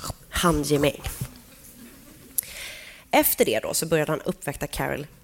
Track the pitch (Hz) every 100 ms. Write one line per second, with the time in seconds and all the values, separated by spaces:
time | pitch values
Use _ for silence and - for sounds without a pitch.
0 | - - - - 180 151 143 143 147 -
1 | - - - - - - - - - -
2 | - - - - - - - - - -
3 | - 294 302 - 180 107 - - 160 160
4 | 151 156 - - - - 147 - 139 135
5 | 147 -